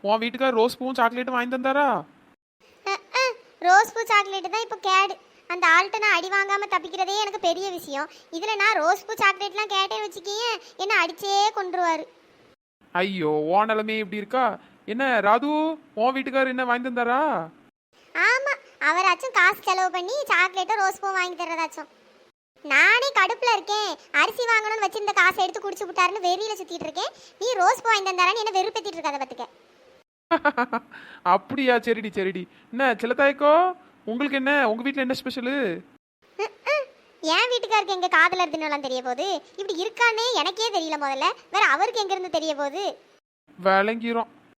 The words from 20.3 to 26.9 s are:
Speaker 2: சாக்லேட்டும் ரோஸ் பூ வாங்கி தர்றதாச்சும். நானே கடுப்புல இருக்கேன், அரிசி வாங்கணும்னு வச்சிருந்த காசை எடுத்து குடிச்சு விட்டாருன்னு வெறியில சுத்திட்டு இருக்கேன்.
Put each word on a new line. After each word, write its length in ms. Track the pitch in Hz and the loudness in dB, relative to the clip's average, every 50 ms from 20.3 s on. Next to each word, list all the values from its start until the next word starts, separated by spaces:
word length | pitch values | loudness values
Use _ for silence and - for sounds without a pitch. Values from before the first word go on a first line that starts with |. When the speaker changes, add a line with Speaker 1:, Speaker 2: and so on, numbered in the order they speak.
Speaker 2:
சாக்லேட்டும் 500 | 381 339 359 370 359 381 370 - 440 415 | 2 2 2 2 0 -4 -2 0 0 0
ரோஸ் 200 | 392 381 392 - - | 0 0 -2 -2 -6
பூ 40 | 392 381 370 | -4 -2 -2
வாங்கி 160 | 359 359 359 339 | -2 -4 -4 -8
தர்றதாச்சும். 480 | 349 330 330 330 320 311 - 320 294 _ _ _ _ _ _ _ _ _ _ _ _ _ _ _ - 202 | -6 -6 -4 -4 -4 -6 -6 -14 -16 _ _ _ _ _ _ _ _ _ _ _ _ _ _ _ -4 0
நானே 380 | 269 285 330 381 440 480 523 554 554 427 | 4 4 6 6 6 4 2 0 2 2
கடுப்புல 320 | 381 370 480 440 494 480 440 | 2 2 0 0 2 2 2
இருக்கேன், 340 | 392 330 - 415 427 427 381 302 - - _ - 392 | 2 0 -2 -2 -2 -2 -4 -6 -8 -12 _ 2 2
அரிசி 240 | - 440 440 - 480 466 | 2 2 0 -4 0 2
வாங்கணும்னு 320 | 453 440 427 427 440 440 415 | 2 2 2 0 -2 0 -2
வச்சிருந்த 280 | 370 - 440 415 415 403 403 | -2 -2 -2 -4 0 2 4
காசை 240 | 349 370 370 - | 4 4 4 2
எடுத்து 180 | 370 370 349 427 | -2 -2 -2 -6
குடிச்சு 220 | 403 403 359 - 415 349 | -8 -8 -6 -6 -10 -6
விட்டாருன்னு 360 | 339 370 359 359 392 427 359 349 | 0 2 2 2 0 0 0 0
வெறியில 260 | 359 381 427 440 427 392 | 0 0 -2 -6 -6 -8
சுத்திட்டு 260 | 370 - 349 311 - | -10 -12 -10 -10 -10
இருக்கேன். 260 | 311 | -10